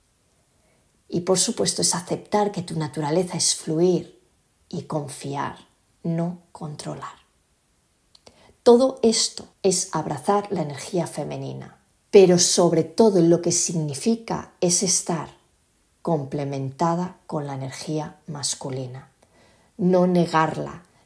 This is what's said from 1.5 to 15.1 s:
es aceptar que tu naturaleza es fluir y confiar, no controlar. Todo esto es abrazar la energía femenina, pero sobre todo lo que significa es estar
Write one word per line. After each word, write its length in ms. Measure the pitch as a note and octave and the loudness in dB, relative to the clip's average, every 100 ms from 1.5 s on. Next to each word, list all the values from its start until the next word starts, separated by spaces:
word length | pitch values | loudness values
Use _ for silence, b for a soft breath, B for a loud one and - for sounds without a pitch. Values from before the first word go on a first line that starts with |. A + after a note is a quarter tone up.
| A3+ F#3+ - | -2 -2 -2
es 140 | E3+ F3 | -2 -2
aceptar 560 | - E3 - G#3 G#3 | -4 -8 -2 0 0
que 100 | G3+ | -2
tu 160 | E3+ E3 | -8 -6
naturaleza 580 | D3+ D3 D3 E3 F3+ E3+ | -6 -4 -2 0 -2 -2
es 200 | - - | -2 -2
fluir 640 | - D#3 F3+ F3 - - _ _ _ _ _ | -2 2 4 2 -2 -18 _ _ _ _ _
y 140 | E3+ | -12
confiar, 760 | C3+ D#3+ C#3 - C#3+ C#3 C#3 - - _ _ _ | -8 -8 -6 -10 -8 -6 -8 -10 -20 _ _ _
no 380 | F3 E3 E3+ F3 _ | -4 -2 -4 -6 _
controlar. 680 | - D#3+ D3 D#3 C#3+ - - _ _ _ _ _ _ _ _ _ _ b b b b | -14 -12 -12 -12 -12 -14 -18 _ _ _ _ _ _ _ _ _ _ b b b b
Todo 360 | - A#3+ C4 C4 | 6 6 6 2
esto 440 | A#3 A3 - - - _ | 0 2 -2 -6 -18 _
es 260 | G3 F3+ - | 0 0 -2
abrazar 560 | D#3 D#3+ D3+ - G3+ G3+ | -4 -4 -6 0 0 0
la 100 | F3+ | -4
energía 460 | D3 C#3 - F3+ D#3 | -4 -8 -6 -4 -4
femenina, 720 | - D3 C#3 C3+ C3 - - _ _ _ | -6 -8 -8 -10 -12 -14 -20 _ _ _
pero 280 | G3+ F#3 F3+ | 8 8 6
sobre 460 | - - F3 D#3+ | 4 4 4 4
todo 380 | D#3+ - A3+ F#3+ | 0 4 4 6
lo 180 | E3 E3+ | 4 4
que 100 | F3 | 2
significa 1000 | E3+ - E3+ D3+ C3+ A3+ A3+ - E3 - - | -2 -2 -2 -4 -4 -2 -2 -4 -10 -10 -2
es 220 | F3+ F3 | 0 2
estar 480 | F#3+ - - | 0 0 -2